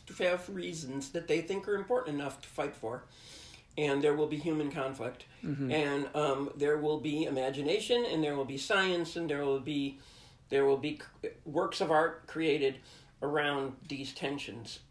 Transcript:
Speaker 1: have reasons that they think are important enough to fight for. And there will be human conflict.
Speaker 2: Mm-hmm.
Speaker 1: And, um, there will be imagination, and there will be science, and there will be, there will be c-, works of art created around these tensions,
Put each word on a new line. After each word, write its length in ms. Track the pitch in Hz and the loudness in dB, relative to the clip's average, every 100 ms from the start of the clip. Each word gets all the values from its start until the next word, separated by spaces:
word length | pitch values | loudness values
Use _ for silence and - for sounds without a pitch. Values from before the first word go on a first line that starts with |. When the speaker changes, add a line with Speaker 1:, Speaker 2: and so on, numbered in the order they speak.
| - - | -12 0
Speaker 1:
have 300 | 180 180 190 | 2 2 -2
reasons 640 | 196 175 160 139 135 135 | -8 -6 -6 -6 -6 -6
that 160 | 170 165 | -6 0
they 120 | 160 | 0
think 280 | 165 196 190 | 2 -4 -2
are 60 | |
important 420 | 202 190 247 160 143 | -2 2 0 0 -2
enough 240 | 143 - | -4 -8
to 60 | - | -10
fight 260 | - 147 | -6 -6
for. 300 | - 113 127 - - - - - - - - | -4 -8 -8 -10 -20 -20 -18 -20 -20 -10 0
And 240 | 147 139 | 2 4
there 100 | 147 | 4
will 120 | 147 151 | 4 2
be 100 | 147 | 0
human 340 | 165 151 143 | 0 0 0
conflict. 540 | 135 135 127 117 - - - | -2 -4 -4 -8 -8 -16 -8
Speaker 2:
Mm-hmm. 280 | 165 139 135 | -4 -2 0
Speaker 1:
And, 380 | 151 143 139 139 | 2 2 0 -2
um, 360 | 151 147 135 143 | 0 2 2 -2
there 220 | - 143 151 | 0 2 4
will 240 | 151 151 | 2 0
be 240 | 156 147 | 0 0
imagination, 800 | 165 131 131 139 143 208 - 240 | 0 0 0 0 0 0 2 2
and 180 | 240 156 | 2 2
there 140 | 147 143 | 0 0
will 80 | |
be 140 | 131 139 | -2 -4
science, 580 | - 202 190 175 165 170 | 2 4 4 2 0 -2
and 140 | 165 | -2
there 120 | 143 | 0
will 160 | 143 135 | 2 0
be, 380 | 131 147 139 139 - - - - - | 0 -2 -2 -6 -16 -20 -20 -20 0
there 160 | 139 139 | 4 6
will 100 | 135 | 4
be 240 | 151 151 - - | 2 -6 -10 -10
c-, 80 | - - - | -10 -10 -4
works 340 | 147 190 - | -2 0 0
of 100 | 175 | 4
art 360 | 156 165 - - | 4 4 0 -8
created 480 | 156 160 143 135 131 - - - - | 0 2 4 2 0 -10 -20 -20 -6
around 540 | 139 151 147 143 135 131 - | -2 0 2 0 -2 -6 -10
these 240 | 139 135 | -8 -8
tensions, 680 | - 147 143 - 107 113 - - | -6 -6 -4 -8 -10 -12 -16 -18